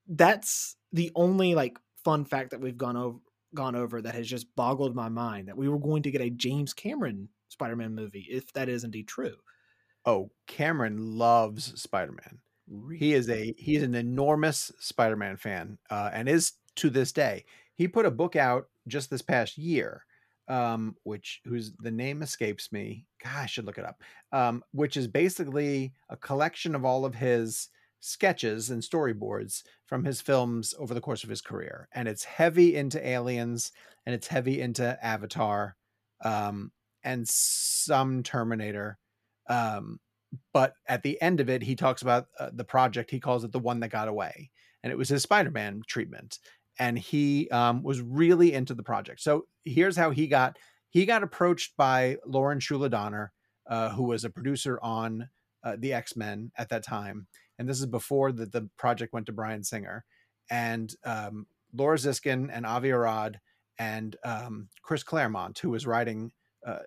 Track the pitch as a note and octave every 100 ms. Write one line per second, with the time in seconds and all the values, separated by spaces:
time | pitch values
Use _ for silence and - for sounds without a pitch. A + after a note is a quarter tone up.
0 | - D#3+ F3 G#3+ - - - - _ E3+
1 | E3+ E3 F3 F#3+ F#3 E3 B2+ - _ -
2 | - D#3 C#3+ C#3 C3 A#2+ C3 B2 B2+ A#2+
3 | B2 A#2+ _ _ _ - C3 B2 A#2+ A#2
4 | A2+ A#2 A#2 B2 A#2 - A#2+ C3+ C#3 A#2+
5 | A2+ A2+ A#2 G#2 F#2+ G2+ C3+ D3 C#3+ D3+
6 | C#3+ C3+ A#2+ A#2+ B2 C#3 C#3+ - G#3 D4
7 | E3+ G2+ G2+ _ _ - B2 A#2+ A2+ A2
8 | G#2+ G2+ F#2 B2+ C3 - C3 B2 A#2+ G#2+
9 | G#2+ - - - _ _ _ _ _ _
10 | - A#2+ A2 _ - - D#3 D#3+ A2+ G#2+
11 | A2 A2 A#2 A#2 A2 G#2+ B2 B2 - G2
12 | E2 - - - _ _ - G2+ A#2+ E3
13 | D3+ C#3+ A#2 A2+ A2 - - D3+ C#3+ A#2+
14 | A#2+ B2+ C#3 D3+ D#3 D3 - - - -
15 | A#2 G#2+ G2+ F#2 A2 F#2+ E2+ G#2+ - G#2
16 | G2+ F#2+ B2 E3 - - _ - D#3+ C3
17 | B2+ - C#3 G2 - - _ - F3 A3+
18 | G#3+ A#2 E3+ E3 C3 B2 - _ - C#3
19 | C3+ C3 - C3 A2+ - D#3+ D3+ - -
20 | _ _ _ _ - B2+ A#2+ A2+ A2 -
21 | - - - - - A#2+ A2 - A2 A2+
22 | B2+ D3 D3+ - G#2+ G#2 - G#2+ G#2+ G#2+
23 | - _ B2+ C3+ C3+ - G#2 - F2+ -
24 | - - - C#3 B2 A#2+ - C3+ D3 C#3+
25 | B2 C#3 F3 F3+ D3+ C#3 D3 C#3 C3 -
26 | - C3+ - C#3 D#3 - F3 D3 C3 C3
27 | C3 A2 B2+ A#2+ A2+ A2+ - _ _ _
28 | - - F#3+ F3 A#2 A2 A2+ B2 A2+ E3
29 | C#3+ G#2+ G#2 G#2 G#2+ - - _ - C3
30 | C#3 B2+ - C3+ B2 A#2 A2 - C3 A#2+
31 | D3 A#2 A2+ A2 - G2+ - - - -
32 | A#2 G#2 - - E3 E3 F3 D3 C#3 D3+
33 | B2+ B2+ B2 B2 A#2+ A#2 - - - _
34 | - A#2+ - D3+ B2+ C3+ B2+ A#2 A#2+ B2+
35 | A#2 A2 G#2+ - A2 G#2 G#2 - _ _
36 | _ - - G#2+ G2+ G2+ F#2+ _ _ _
37 | - B2+ A#2 - - - - - - C#3
38 | C3+ C3 B2 B2+ A2+ A2+ G#2 G#2 G#2 G2+
39 | _ _ _ _ - A#2+ A2+ G#2 G#2 A2
40 | _ _ _ C3 _ C#3+ C3 - - C3+
41 | C#3+ D3+ E3 F3 B2+ C3 A2+ C3 C#3 B2+
42 | B2 B2 B2 - C3 A#2+ - C3 B2+ A#2
43 | A#2 C3+ C#3 B2 A#2 B2+ A#2+ A#2+ A#2 A2
44 | A2 G#2 F2+ - C#3+ _ _ _ A#2+ B2+
45 | C3 C#3 - G#3 D#3+ C#3 G#2 G2+ A2+ -
46 | G#2+ A2 A2 - - _ _ - B2+ A#2+
47 | G2+ D3+ C#3+ C#3+ D#3+ A#2+ A#2+ A#2+ C#3 C3+
48 | A#2+ C3+ E3+ F3 E3+ C#3 C3 A#2+ A2 G#2+
49 | G2+ - - D3 - _ - B2 F#3 F3
50 | E3 C#3 D#3 C#3 B2+ - - _ _ E3+
51 | F#3+ A3+ G3 - F3 E3+ - - C3+ C3
52 | B2+ C#3 - C3+ C#3 C#3+ - C#3+ C#3 A2+
53 | G#2 G#2 G#2 _ _ _ - A2+ A2 G2+
54 | B2 A#2 A2 - B2 C#3 C3+ B2 A#2 A2+
55 | A2+ A2 B2+ _ _ _ B2 G#2+ B2+ B2+
56 | - - G#2 G#2 A#2 - A#2 A#2 - A2+
57 | G2+ G#2 G2 _ _ - B2 C3 C3+ A2+
58 | - C#3 C3+ A#2+ A2 A#2+ G#2+ - B2 A#2
59 | A#2 A#2 G#2+ G#2+ A2 A2 G2+ A2+ G2 G2+
60 | - _ _ _ - A#2+ A#2 A#2 A2 -
61 | - A2 G#2 G#2+ G#2+ _ _ A#2+ C#3 D#3
62 | C3+ C3 C#3+ C3 C3+ A#2 A2+ A#2+ C3 B2
63 | A#2 A2 A2 G#2+ _ _ _ - A2+ A2
64 | A2 - A#2+ A2 A#2+ A2 G#2 _ - D#3
65 | - D#3+ B2+ G#2 F2+ A2+ F3 A#2 C3+ A#2
66 | A#2 A2 A2+ - _ _ A#2+ G#2+